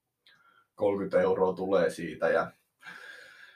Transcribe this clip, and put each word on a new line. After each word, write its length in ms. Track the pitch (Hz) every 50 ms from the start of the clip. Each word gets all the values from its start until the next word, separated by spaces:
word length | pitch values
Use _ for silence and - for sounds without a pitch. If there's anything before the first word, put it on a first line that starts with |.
| _ _ _ _ _ - - _ _ _ _ _ _ _ _
kolmekymmentä 460 | - 104 101 98 98 95 90 90 90
euroa 320 | 90 95 92 90 95 92 90
tulee 360 | 87 92 95 98 92 85 80
siitä, 400 | - - 85 80 76 76 82 82
ja 220 | 80 78 82 87 - _ _ _ _ _ - - - - - - - - - - - - - - -